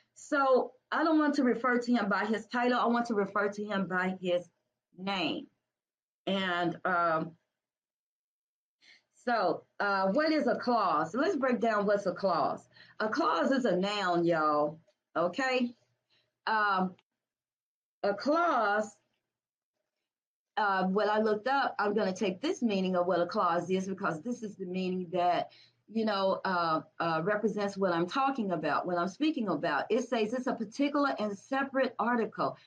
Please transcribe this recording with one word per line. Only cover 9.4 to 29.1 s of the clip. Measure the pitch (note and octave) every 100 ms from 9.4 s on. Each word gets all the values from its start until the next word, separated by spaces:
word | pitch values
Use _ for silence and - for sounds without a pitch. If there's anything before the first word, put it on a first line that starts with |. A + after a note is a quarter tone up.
| F3+ - - -
uh, | G3+ G3 F#3+
what | A3+ D#4
is | D#4 B3
a | G3+
clause? | - A#3 F#3+ D3+ D#3+ A#3
Let's | E4+ D#4+
break | C4 A#3
down | A3+ G#3 G3+
what's | G3+ F#3+
a |
clause. | F3 F#3+ D#3+ B2+ - - - - -
A | G#3+
clause | C4+ - E4+ B3+
is | C4 A#3
a | F3+
noun, | G3 G#3 F#3 F3 E3+
y'all. | E3 D3+ D3 D3+ - _ _ _ D#3
Okay? | F3 F#3 C4 B3+ A#3+ - _ _ _ _ _ _ F#3+
Um, | A3 G#3 F#3+ F#3 - _ _ _ _ _ _ _ _ _ _
a | G3+
clause, | G3+ C4 D#4+ E4+ B3+ G#3 G#3 G#3+ - _ _ _ _ _ _ _ _ _ _ _ _ _ _ _ -
uh, | G#3 F#3+
what | F#3+ G3 G#3
I | G#3+
looked | A3 G#3 B3+
up, | C#4 - -
I'm | G#3
gonna | G#3 G3
take | F#3 G3+ F#3
this | D#4+ G4
meaning | A#3 G3 F#3 F3+
of | F3
what | F3
a | F3
clause | A3 F3+ E3+ E3+
is | F#3+ F#3+
because | F#3 F3 D#3+
this | A#3+ A#3+
is | G#3+ F#3+
the | F#3
meaning | F#3 F#3 F#3 F3
that, | F3+ F3 E3 - - - _ -
you | A3
know, | A3 G3 F#3+ -
uh, | F#3+ F3+ E3 D#3+ - -
uh, | E3 D#3+
represents | E3+ G#3+ A3 G3+ G3+ G3
what | F#3+
I'm | E3+ F3+
talking | C#4 C4+ C4+ G3
about, | E3 D#3 C3 F3
what | F3
I'm |
speaking | F3+